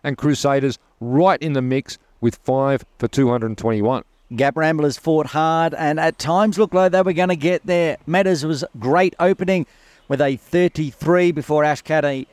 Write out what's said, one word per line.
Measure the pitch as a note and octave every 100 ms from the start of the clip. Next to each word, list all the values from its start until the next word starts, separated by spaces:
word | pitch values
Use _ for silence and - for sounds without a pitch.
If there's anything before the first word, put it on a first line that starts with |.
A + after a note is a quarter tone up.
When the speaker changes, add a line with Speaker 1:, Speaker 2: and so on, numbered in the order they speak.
Speaker 1:
and | C#3+ -
Crusaders | D3+ C#3 C#3+ C#3 C3+ A#2+ _ _
right | A#2 C3+ F3+ E3+
in | D#3+
the | C#3
mix | B2+ C3 - - _ _
with | A#2 -
five | - C3 C3+ C3+ - _
for | A#2+
two | - C3
hundred | A#2+ A2+
and | G#2+
twenty-one. | A#2 G#2+ G#2 C3 - _ _ A#2
Speaker 2:
Gap | C#3 C#3+
Ramblers | D#3+ D#3+ D3 C3+
fought | - D#3 D#3
hard | D#3 D#3+ E3 E3
and | - D3+ D#3
at | D#3+ -
times | D#3 F3 G#3+ F#3
looked | G#3
like | F3+ F#3
they | F#3
were | F#3
gonna | E3+ F3+
get | F3 D#3 F3+ -
there. | F3 E3 - -
Meadows | F3 F#3+ E3+
was | D3+ D3+ E3 A#2+
great | A2+ E3 F#3+ -
opening | F3+ F#3+ F3+ F#3 D3+ _ _ _ _
with | C#3
a | C#3+ C3+
thirty-three | - F3 F3+ D3+ D3+ - D3+ F3+ F3
before | D#3 C#3 D3+
Ash | D3+ C#3+
Caddy | - D#3 D3 C3+ C3+